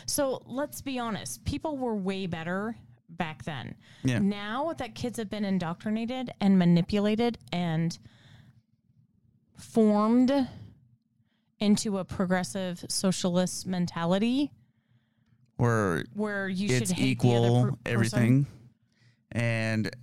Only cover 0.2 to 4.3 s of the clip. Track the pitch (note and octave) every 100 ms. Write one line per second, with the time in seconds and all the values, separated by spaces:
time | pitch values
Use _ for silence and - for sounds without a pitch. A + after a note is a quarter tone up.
0.2 | C4+ B3 - B3 D4 - C#4 B3+ A#3 F#3
1.2 | - - - D4 D#4+ C#4 B3 G#3+ F#3 F#3+
2.2 | F#3+ E3 E3 F#3 G#3+ A3 - - - E3
3.2 | E3 D#3 - C#3 F#2+ - - - C3+ A#2+
4.2 | G3